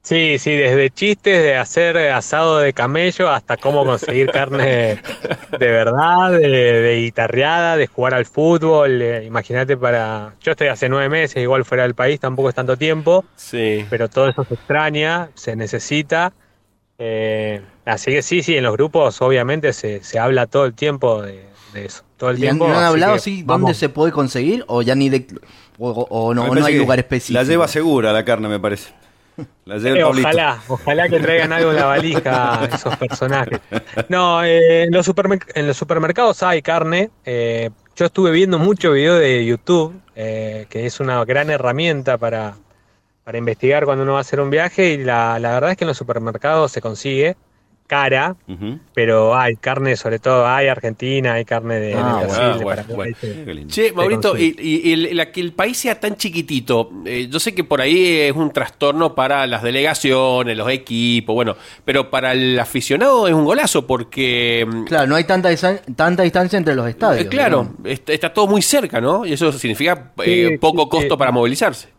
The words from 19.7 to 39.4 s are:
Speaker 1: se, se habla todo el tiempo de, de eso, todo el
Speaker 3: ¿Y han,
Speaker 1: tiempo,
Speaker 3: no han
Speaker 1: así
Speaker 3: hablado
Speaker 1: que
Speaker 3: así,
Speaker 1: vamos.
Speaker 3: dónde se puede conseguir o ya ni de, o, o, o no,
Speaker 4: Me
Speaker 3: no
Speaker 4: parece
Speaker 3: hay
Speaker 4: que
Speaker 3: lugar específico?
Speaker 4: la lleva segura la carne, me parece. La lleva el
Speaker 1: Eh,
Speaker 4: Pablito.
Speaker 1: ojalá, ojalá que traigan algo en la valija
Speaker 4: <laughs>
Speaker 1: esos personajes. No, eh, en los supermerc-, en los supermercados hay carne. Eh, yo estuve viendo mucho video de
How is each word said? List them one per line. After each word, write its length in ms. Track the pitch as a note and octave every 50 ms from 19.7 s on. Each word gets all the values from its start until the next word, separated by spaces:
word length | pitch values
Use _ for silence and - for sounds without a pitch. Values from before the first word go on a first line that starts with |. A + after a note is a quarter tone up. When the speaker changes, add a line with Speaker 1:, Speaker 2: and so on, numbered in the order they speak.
Speaker 1:
se, 300 | A2 - - A2 G#2 G2+
se 160 | - - - A2+
habla 280 | A2+ B2+ C3 B2+ A#2+
todo 180 | A2+ - C#3 C#3+
el 100 | B2+ A2+
tiempo 480 | - D3 D3+ C#3+ C3+ C3+ B2 A2+ G#2+
de, 220 | G#2 G2+ G2 F#2+ F#2+ G2 G2+ - - - G#2
de 100 | G#2 G2+
eso, 180 | G2 - - _ _ _
todo 140 | _ B2+ B2+
el 80 | B2+ A#2+
Speaker 3:
¿Y 80 | C3+
han, 100 | B2+ C#3
Speaker 1:
tiempo, 100 | D#3 E3+ E3
Speaker 3:
no 40 | D3 E3+
han 60 | F3
Speaker 1:
así 80 | E3+
Speaker 3:
hablado 200 | D#3+ D#3+ F3 G3+
Speaker 1:
que 40 | G#3+ F#3+
Speaker 3:
así, 240 | - G#3 G3 F#3+ E3+
Speaker 1:
vamos. 160 | - - -
Speaker 3:
dónde 120 | F#3 - E3 -
se 100 | - C#3+
puede 240 | B2+ D3+ D#3 E3
conseguir 520 | D#3 D3+ C#3 B2+ - B2+ B2 D#3 G#3+ B3 - -
o 140 | A2+ A#2+
ya 120 | A#2 A#2+ C3
ni 140 | C#3 C#3 C#3
de, 180 | C3 C3 B2+ - - - - - - - - _ _ -
o, 120 | A2+ B2
o, 160 | A2+ A2+ A#2+ - - A2+ A2+ A2+
o 60 | A#2+
no, 80 | A#2+
Speaker 4:
Me 40 | A#2 B2+
Speaker 3:
no 40 | B2+
Speaker 4:
parece 120 | C#3 D3 D3
Speaker 3:
hay 40 | D3+
Speaker 4:
que 40 | C#3+
Speaker 3:
lugar 180 | C#3+ B2+ C3 B2+
específico? 400 | B2 - C3+ B2 - - B2 B2
Speaker 4:
la 60 | B2+ C3
lleva 200 | E3 E3+ E3+ D3
segura 440 | - D#3 D#3 E3 D3 C3 A2 A2
la 120 | G#2+ G#2+ G#2+
carne, 240 | A#2+ A#2 G#2+ G#2+ G#2+
me 100 | G#2 G2+
parece. 320 | F#2 G#2+ G2+ G2 - - - _ _ _ _ _ _ _ _ - D3+ - _ _ _
La 100 | F#2 G2+
lleva 140 | G#2+ G#2+ B2+
el 80 | C3+ C#3+
Speaker 1:
Eh, 40 |
Speaker 4:
Pablito. 260 | E3 D3+ C3+ C3 B2+ D3+
Speaker 1:
ojalá, 340 | D#3 - D#3+ D3 B2+ A2+ -
ojalá 420 | - C3 B2+ - C#3+ D3 D#3 F3 E3+
que 120 | E3+ D#3+
traigan 320 | D3+ D#3 E3 E3 D#3+ D#3
algo 180 | D#3+ E3 E3 D#3+
en 60 | D#3
la 80 | D3+ C#3+
valija 840 | C#3 C#3 C#3 D#3 E3 D#3 D#3 - C#3 B2+ B2+ B2 A#2+ A#2+ A2+ - -
Speaker 4:
<laughs> 60 | -
Speaker 1:
esos 220 | C#3 - B2+ C#3+
personajes. 640 | - C3+ B2 C3+ - C3 C3 C#3 C#3 B2 - - G#2+ _ _ G2+ A2 - - - - - -
No, 340 | F3+ F3+ F3+ F3 E3+ E3+
eh, 400 | E3+ E3+ E3 E3 E3 E3 E3 E3
en 80 | E3+ E3+
los 140 | E3+ F#3 F3 F#3+
supermerc-, 440 | F#3 G3+ G3 G3 G3+ F#3 - - -
en 140 | D#3 D3 D3
los 80 | C3+
supermercados 640 | - D#3 D3 E3+ D#3+ D#3+ D#3+ E3+ - B3 A3+ F#3+ -
hay 180 | F#3 F3+ F3 D#3+
carne. 480 | C#3 - E3 E3 D#3+ D#3+ E3 F3+ G3 A3 _ _ _
Eh, 460 | C3 B2 A#2+ A#2 A#2 A#2 A2+ A#2 A2+ A2 _ _ _ _
yo 120 | - F3
estuve 260 | E3+ _ - F#3+ F3
viendo 260 | D#3+ E3+ F#3+ F#3+ F3+ D#3+
mucho 320 | D#3 G3 G#3 G3 - E3+
video 240 | D3 C#3 C#3+ D#3+ F3
de 320 | E3+ D#3 C3+ B2+ B2